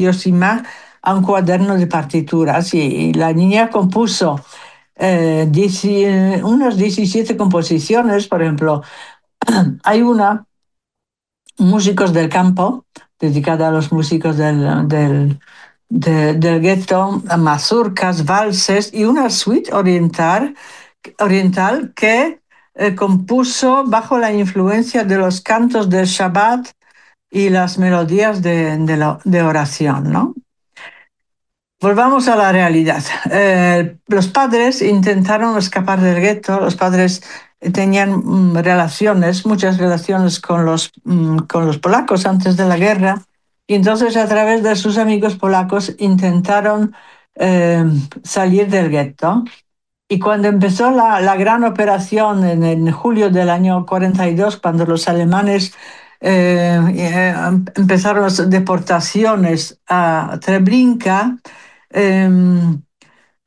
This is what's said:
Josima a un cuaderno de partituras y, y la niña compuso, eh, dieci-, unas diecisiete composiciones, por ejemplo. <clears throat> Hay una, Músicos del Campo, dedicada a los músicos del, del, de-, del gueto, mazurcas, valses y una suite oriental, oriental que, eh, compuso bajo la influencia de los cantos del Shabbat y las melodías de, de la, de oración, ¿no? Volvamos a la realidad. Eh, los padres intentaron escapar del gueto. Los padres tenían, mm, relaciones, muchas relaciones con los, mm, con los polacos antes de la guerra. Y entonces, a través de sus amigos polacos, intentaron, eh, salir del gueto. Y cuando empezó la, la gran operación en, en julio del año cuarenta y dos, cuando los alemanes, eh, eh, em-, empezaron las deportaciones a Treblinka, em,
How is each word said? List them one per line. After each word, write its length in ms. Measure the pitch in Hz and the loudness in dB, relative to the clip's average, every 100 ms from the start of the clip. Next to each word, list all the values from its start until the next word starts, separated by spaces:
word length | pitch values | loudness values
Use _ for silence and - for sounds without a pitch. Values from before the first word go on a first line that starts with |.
Josima 600 | 185 185 185 175 185 233 247 - - _ - | 0 0 0 0 0 -2 -6 -18 -20 _ -4
a 80 | |
un 80 | 196 | -2
cuaderno 540 | 185 196 175 180 196 190 | 0 0 0 0 0 0
de 100 | 175 | 0
partituras 880 | 170 143 165 151 165 156 143 175 | -2 -4 -4 -2 -2 0 0 -2
y, 60 | 170 | -2
y 320 | 143 143 160 | -2 -2 -2
la 180 | 160 165 | 0 0
niña 380 | 160 185 208 226 | 2 2 2 0
compuso, 720 | 226 185 190 226 185 170 143 - - - - _ - | 0 0 0 -2 0 -2 -2 -8 -20 -20 -20 _ -6
eh, 500 | 190 180 165 160 156 | -2 0 0 0 0
dieci-, 960 | 151 202 185 196 202 202 190 190 190 | 2 0 -2 -2 0 2 2 2 0
unas 340 | 202 247 262 196 | 0 2 2 0
diecisiete 600 | 208 202 196 220 226 220 | 0 0 -2 -2 -2 -2
composiciones, 880 | 202 175 165 160 147 226 240 202 - | 0 0 0 -2 0 0 2 0 -2
por 160 | 180 | -2
ejemplo. 400 | 165 147 156 147 - - - - _ _ - | -2 -2 -2 -2 -6 -18 -20 -20 _ _ -2
<clears throat> 360 | 214 165 123 | 0 0 0
Hay 180 | - 214 | 0 2
una, 420 | 240 226 202 214 - _ _ _ _ _ _ _ _ _ _ - | 2 2 2 0 -6 _ _ _ _ _ _ _ _ _ _ 0
Músicos 540 | 185 214 190 190 190 | 2 2 2 0 0
del 160 | 165 156 | 0 0
Campo, 560 | 180 185 185 190 254 - - - _ | 2 2 2 -2 -4 -10 -20 -20 _
dedicada 480 | 156 143 143 160 160 | -2 -2 -2 -2 0
a 20 | |
los 220 | 160 151 | 0 -2
músicos 440 | 160 151 165 165 151 | -2 -2 -2 -2 -2
del, 520 | 151 147 143 156 156 | 0 0 -2 -2 -2
del, 500 | 151 147 143 143 143 - - - _ _ | 0 0 0 0 -2 -10 -20 -20 _ _
de-, 460 | 226 156 160 151 | -2 0 0 0
del 260 | 156 170 165 | 0 0 2
gueto, 640 | 170 190 185 185 196 202 190 170 | 2 0 0 0 0 -4 -4 0
mazurcas, 880 | 160 143 - 233 220 185 185 175 147 | 0 0 0 0 0 -2 -2 -2 -2
valses 680 | 190 214 185 - 202 208 | 0 0 -2 0 -2 -2
y 120 | 220 | -2
una 260 | 214 277 247 | 0 2 0
suite 420 | - - 247 - | -2 -2 -2 -2
oriental, 800 | 202 185 180 170 165 165 190 285 285 - - - _ - - | -2 0 2 0 0 0 0 -2 -8 -20 -20 -20 _ -20 -4
oriental 720 | 208 190 185 185 190 262 247 | 0 2 2 0 0 -2 -4
que, 460 | - 220 233 311 311 _ _ _ | -4 0 2 0 -4 _ _ _
eh, 200 | - 202 190 | -4 -4 -2
compuso 880 | 202 190 185 247 254 - 262 262 262 | 0 0 0 0 0 0 0 2 2
bajo 320 | 220 226 254 | -2 0 -2
la 140 | 226 | 0
influencia 720 | 208 190 190 185 214 247 247 | 0 -2 0 0 0 0 -2
de 120 | 202 190 | 0 0
los 240 | 185 185 | 0 -2
cantos 480 | - 220 240 233 196 | -2 0 2 0 0
del 180 | 185 185 | 2 0
Shabbat 640 | - 185 180 214 247 247 - _ _ _ _ _ | 0 -2 0 0 0 -4 -16 _ _ _ _ _
y 180 | 190 196 | -2 0
las 300 | 185 180 185 | 2 0 0
melodías 640 | 185 180 165 185 214 202 | 0 0 0 0 0 0
de, 340 | 175 170 160 156 | -2 -2 -2 -2
de 200 | 156 151 | -2 0
la, 220 | 151 151 | -2 -2
de 180 | - 175 | 0 2
oración, 680 | 165 156 143 - 151 139 147 | 2 0 -2 -2 -2 -2 -2
¿no? 220 | 160 269 311 - _ _ - - - _ _ _ _ _ _ _ _ | -2 -2 -6 -18 _ _ -20 -20 -20 _ _ _ _ _ _ _ _
Volvamos 460 | 190 202 247 269 254 | 0 2 4 2 2
a 80 | 220 | 2
la 160 | 196 | 2
realidad. 500 | 190 180 160 160 156 143 - - | 2 2 2 2 -2 -6 -8 -4
Eh, 640 | 196 202 185 180 175 175 - - | 0 2 4 2 2 -2 -6 -2
los 200 | 202 185 | 0 0
padres 520 | - 269 233 247 262 | 0 2 2 2 0
intentaron 760 | 196 202 190 196 190 214 233 214 | 0 2 2 2 0 0 0 -2
escapar 420 | 185 196 190 190 | -2 -4 -2 0
del 200 | 185 175 | 2 2
gueto. 380 | 190 214 - 196 | 0 -2 -2 -2
Los 160 | 185 | -2
padres 480 | 180 185 185 185 185 - - - _ 175 | -2 0 2 0 -2 -10 -20 -20 _ -4
tenían, 440 | 185 196 196 196 190 | -2 0 0 0 -2
mm, 320 | - 190 185 165 | -2 2 2 2
relaciones, 880 | 170 180 165 - 214 196 170 185 | 2 0 0 -2 0 2 0 0
muchas 320 | 220 208 190 185 | -2 0 0 0
relaciones 640 | 180 170 170 190 185 170 | 0 -2 -2 0 0 -2
con 240 | - 170 | -2 0
los, 260 | 165 160 - - | 0 -2 -4 -10
mm, 360 | - 180 160 160 | -4 0 0 -2
con 260 | 156 170 165 | -2 -2 -2
los 120 | 151 | -2
polacos 460 | 180 226 - 185 | 0 0 0 -2
antes 320 | 190 190 185 180 | 0 0 2 2
de 80 | 190 | 2
la 120 | 175 | 2
guerra. 440 | 196 208 190 196 - _ _ _ - | 2 2 0 -2 -8 _ _ _ -4
Y 80 | |
entonces, 420 | 202 190 220 233 220 | 0 2 2 0 0
a 100 | 214 | 0
través 360 | 214 214 226 | 0 2 2
de 120 | 214 | 0
sus 220 | 202 208 208 | -2 -2 0
amigos 400 | 220 214 208 190 | 0 0 -2 -2
polacos, 580 | 190 190 185 196 196 - | -2 0 0 -4 -4 -4
intentaron, 960 | 202 190 185 175 185 208 208 214 214 - - - _ | 0 2 2 0 0 0 0 0 -2 -4 -20 -20 _
eh, 500 | - 185 180 170 170 165 147 143 - | -4 0 2 2 2 2 0 -4 -12
salir 460 | - 202 190 185 202 | -8 -2 0 2 2
del 200 | 196 165 | 0 0
gueto. 540 | 147 139 - 160 220 240 - _ _ _ _ _ | -2 -4 -4 -2 -2 -4 -10 _ _ _ _ _
Y 100 | 196 | -4
cuando 300 | 196 208 202 | 0 0 2
empezó 420 | 202 196 185 240 | 2 0 2 2
la, 280 | 254 226 202 | 2 2 2
la 160 | 190 190 | 0 0
gran 260 | 196 233 | 0 0
operación 800 | 233 185 208 196 185 214 214 202 | 0 0 0 0 -2 -2 0 0
en, 200 | 185 170 | 0 0
en 260 | 165 165 165 | 0 0 -2
julio 380 | 156 240 220 208 | -2 -2 0 2
del 220 | 180 175 | 2 2
año 340 | 175 185 180 | 0 0 0
cuarenta 420 | 175 185 190 185 180 | -2 -2 0 0 0
y 60 | |
dos, 220 | 170 208 202 | 0 -2 -2
cuando 300 | 175 165 170 | -2 0 0
los 220 | 165 175 | -2 -2
alemanes, 640 | 175 170 180 202 202 185 - - - - _ | 0 0 0 0 -2 -4 -10 -20 -20 -20 _
eh, 600 | 185 190 180 175 175 170 170 185 | 0 2 2 2 2 2 2 0
eh, 380 | 175 175 185 175 | -2 0 0 -2
em-, 280 | 170 185 185 | 0 0 -2
empezaron 480 | - 190 185 196 202 | 0 2 2 2 0
las 260 | 196 185 180 | 0 0 2
deportaciones 1300 | 190 185 180 - 175 165 196 220 214 175 160 - - - | 2 0 -2 0 -2 -2 0 0 2 0 -2 -6 -14 -4
a 500 | 180 170 160 160 170 | 0 0 0 -4 -6
Treblinka, 960 | - 190 190 247 247 233 190 190 226 247 - - - _ _ | -2 2 2 4 4 2 0 0 -2 -6 -12 -20 -20 _ _
em, 920 | - 202 190 190 185 180 180 170 151 - _ _ _ _ _ | -2 0 2 2 4 4 2 0 -2 -6 _ _ _ _ _